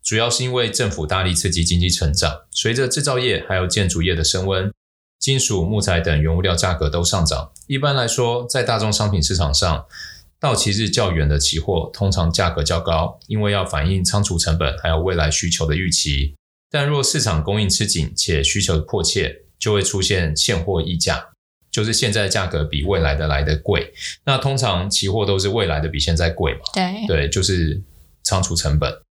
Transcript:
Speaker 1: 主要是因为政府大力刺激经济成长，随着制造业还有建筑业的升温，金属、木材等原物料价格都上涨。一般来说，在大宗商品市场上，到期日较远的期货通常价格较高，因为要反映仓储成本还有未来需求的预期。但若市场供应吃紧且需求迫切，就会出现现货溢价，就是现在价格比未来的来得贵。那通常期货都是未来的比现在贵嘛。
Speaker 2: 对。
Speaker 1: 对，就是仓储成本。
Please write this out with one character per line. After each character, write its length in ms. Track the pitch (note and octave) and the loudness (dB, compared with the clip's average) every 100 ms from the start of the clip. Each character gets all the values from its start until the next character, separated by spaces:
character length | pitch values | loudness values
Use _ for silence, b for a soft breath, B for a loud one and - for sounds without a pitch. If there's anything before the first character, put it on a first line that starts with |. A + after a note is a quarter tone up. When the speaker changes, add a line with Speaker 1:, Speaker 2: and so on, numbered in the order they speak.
Speaker 1:
主 140 | - A2 | -2 0
要 140 | A#2 | 0
是 120 | - | 0
因 120 | B2+ | -2
为 160 | B2 A2+ | 0 -2
政 200 | - A2+ | 0 -2
府 160 | E2+ D#2 | -2 -2
大 160 | F#2+ | 0
力 120 | F#2 | 0
刺 160 | F2 F#2+ | 0 0
激 120 | D#2+ | 0
经 160 | E2+ F2 | 2 2
济 120 | F2+ | 2
成 200 | - D2+ | 2 0
长， 220 | D2+ D#2+ - - | 2 0 -2 -8
随 220 | - A2 | -4 -2
着 160 | A#2 C3 | 0 0
制 140 | D3+ | 0
造 160 | C#3+ B2+ | 0 0
业 260 | B2 F#2 - | 0 -2 -2
还 100 | F#2+ | -2
有 100 | F2+ | 0
建 200 | G#2+ F#2 | 0 0
筑 140 | E2 | 2
业 140 | E2+ | 0
的 100 | E2 | 2
升 220 | D#2+ F#2 F#2+ | 0 0 0
温， 260 | F#2+ G2+ - _ _ _ _ | -2 -2 -6 _ _ _ _
金 200 | - C3+ | 0 0
属、 280 | - G2 E2+ | 2 0 0
木 120 | G#2 | 0
材 220 | F#2+ E2+ | 2 2
等 180 | E2 D2+ | 2 2
原 160 | D#2 | 2
物 60 | E2+ | 2
料 160 | F#2 F2 | 0 0
价 160 | F#2 | 0
格 160 | E2+ D2+ | 0 0
都 160 | E2+ | 0
上 180 | E2+ G2 E2 | 0 2 0
涨。 260 | - - - - | 0 -6 -14 -6
一 100 | C3+ | -2
般 180 | C#3+ | 0
来 140 | C#3 A#2 | 0 0
说， 380 | - A#2+ A#2+ A#2+ | 0 0 0 -2
在 140 | C3 | -2
大 160 | A#2+ A2+ | 0 0
宗 120 | G#2+ | 0
商 200 | G#2 G#2+ | 2 2
品 120 | F#2+ | 2
市 140 | D2+ F2 | 0 0
场 160 | D2+ | 2
上， 320 | C#2 F2+ D2+ B B B B B _ | 2 2 0 B B B B B _
到 140 | D3 | -2
期 160 | A2 - | 0 0
日 180 | G2+ A2 | 0 0
较 240 | - G2+ | 0 0
远 160 | E2 D2 | 2 2
的 100 | D2+ | 2
期 200 | - D#2+ | 2 -2
货 320 | D#2 F2 D#2 | 0 -2 -2
通 180 | - G2 | -2 0
常 220 | F2+ E2+ | 2 2
价 160 | E2 F2+ | 2 0
格 140 | E2 | 0
较 180 | D2+ E2 | -2 -2
高， 380 | E2+ E2 E2 - - | 0 0 0 -6 -6
因 160 | G#2+ | -2
为 100 | G#2 | 0
要 100 | G2+ | 0
反 280 | F#2 D#2 D#2+ | -2 0 0
映 120 | F#2+ | 2
仓 220 | F2 G#2 | 2 0
储 140 | G2+ E2+ | 0 0
成 180 | E2 E2 | 0 2
本 180 | D2+ - | 0 0
还 100 | E2 | -2
有 100 | E2 | 0
未 160 | F#2 | 0
来 160 | F2 D2+ | 0 0
需 200 | D2+ F2 | 0 -2
求 160 | E2 D#2+ | -2 0
的 100 | D#2 | 0
预 140 | F#2 | 0
期。 440 | - D#2 C#2 C#2+ - _ _ _ | 0 0 0 -2 -4 _ _ _
但 180 | D3+ C#3+ | -2 0
若 140 | C#3+ | 0
市 180 | - D#3 | 0 0
场 240 | A2+ D#2+ | 0 0
供 160 | D2+ G#2+ | 0 0
应 80 | G2+ | 0
吃 180 | - G#2 | 0 0
紧 240 | F2 D2 - | 0 -2 -2
且 260 | - D#2 | 0 0
需 200 | C#2+ G2+ | 0 0
求 180 | F2+ D#2+ | 0 0
迫 220 | D#2 G2+ | 0 -2
切， 400 | D#2+ - B1+ - - _ | 0 0 -2 -6 -20 _
就 160 | A2+ | 0
会 80 | G#2 | 0
出 180 | F#2+ G2 | 0 0
现 340 | F2+ F#2+ E2 | 0 2 0
现 240 | D2+ - F#2+ | 0 0 0
货 220 | E2+ F2+ | 0 -2
溢 160 | D#2 E2+ | -2 -2
价， 320 | - D2 - _ _ _ _ | 0 -2 -6 _ _ _ _
就 120 | - | -2
是 100 | G#2+ | 0
现 200 | A2+ A#2 | 0 0
在 160 | G#2+ G2 | 0 0
价 180 | G2+ F2+ | 0 -2
格 160 | E2 | -2
比 200 | D2+ D2 | -2 -2
未 160 | D#2+ F#2+ | 0 2
来 140 | D2+ | 2
的 120 | D2 D#2 | 0 0
来 160 | C#2+ | 0
得 140 | D2 D2+ | 0 0
贵。 360 | - E2 - B B B | 0 0 -2 B B B
那 120 | - C3+ | -2 0
通 200 | C#3 C3+ | 0 0
常 340 | A#2 F2+ F#2+ | 0 0 0
期 180 | - G2 | -2 0
货 160 | G#2+ | 0
都 140 | G2+ G2 | 0 2
是 100 | G2 | 0
未 180 | A2+ F#2 | 0 0
来 140 | D2 | 0
的 80 | D#2 | -2
比 100 | D#2 | -2
现 180 | - D#2+ | 2 2
在 140 | E2+ | 2
贵 220 | - D#2 | 0 -2
嘛。 60 | - - | -2 -4
Speaker 2:
对。 340 | - F3+ G3+ G#3+ | -2 -2 -2 0
Speaker 1:
对， 220 | E2 C#2+ | 0 0
就 140 | F#2+ | 0
是 400 | F2+ F#2 D#2+ D2+ - - - _ | 0 2 0 -2 -8 -20 -20 _
仓 200 | - F#2+ | -2 0
储 120 | F2 | 0
成 240 | D#2+ D2+ D2+ | -2 2 2
本。 140 | C#2 - _ | 0 -4 _